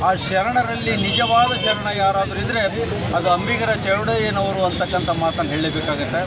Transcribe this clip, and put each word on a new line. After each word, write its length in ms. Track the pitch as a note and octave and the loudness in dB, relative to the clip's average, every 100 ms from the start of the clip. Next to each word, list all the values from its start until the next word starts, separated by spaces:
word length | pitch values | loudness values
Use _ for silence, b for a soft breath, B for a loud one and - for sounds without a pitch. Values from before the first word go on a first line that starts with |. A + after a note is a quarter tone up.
| F3 | 2
ಆ 40 | F#3+ - | 0 0
ಶರಣರಲ್ಲಿ 640 | F#3+ G#3 B3 A#3 A#3 A3+ A3 G3+ | 0 2 0 0 -2 -2 -2 0
ನಿಜವಾದ 440 | - A#3 A3+ A#3+ B3 | 0 4 4 4 2
ಶರಣ 240 | G#3 G#3 G#3 G#3 | 0 0 -2 0
ಯಾರಾದರೂ 360 | G3 G3 G3 F#3+ | 2 2 -2 -2
ಇದ್ದರೆ 200 | A3 A3+ G3 G3+ A#3 G#3 - F3 | -2 0 0 -2 -4 -4 -2 0
ಅದು 100 | F3+ F3 | 2 2
ಅಂಬಿಗರ 360 | G3 A#3 A3 G#3+ G3 | 0 -2 0 -2 0
ಚೌಡಯ್ಯನವರು 720 | G3 G#3+ A3+ G#3+ G3 G3 F#3+ F#3 | 0 2 0 0 0 0 0 0
ಅಂತಕ್ಕಂಥ 400 | F3 F3 F3+ F3 E3 | 0 -2 0 0 0
ಮಾತನ್ನು 280 | E3 E3+ D3+ | 0 0 -2
ಹೇಳಲೇಬೇಕಾಗತ್ತೆ. 680 | D3 D#3 D3+ - D3+ C#3 D3+ | 0 -2 -2 -2 -4 -2 -2